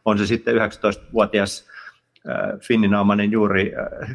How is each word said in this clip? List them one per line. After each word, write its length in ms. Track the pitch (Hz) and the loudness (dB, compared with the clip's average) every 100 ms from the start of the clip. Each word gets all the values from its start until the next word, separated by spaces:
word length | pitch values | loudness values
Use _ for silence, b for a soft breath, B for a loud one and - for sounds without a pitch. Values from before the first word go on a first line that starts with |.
| 110 | -2
On 120 | 104 | 0
se 80 | 101 | 0
sitten 300 | 117 117 117 | 0 0 0
yhdeksäntoistavuotias, 1120 | 104 - 110 - - 220 - 104 98 - - B B B _ _ - | 0 -2 -4 -4 -4 0 2 2 -2 -4 -16 B B B _ _ -8
äh, 300 | - - - | -6 -4 -6
finninaamainen 680 | - 113 101 104 101 104 104 | 0 2 4 4 2 2 2
juuri, 420 | 110 104 95 101 - | 2 2 2 -2 -4
äh, 340 | - - - | -10 -10 -14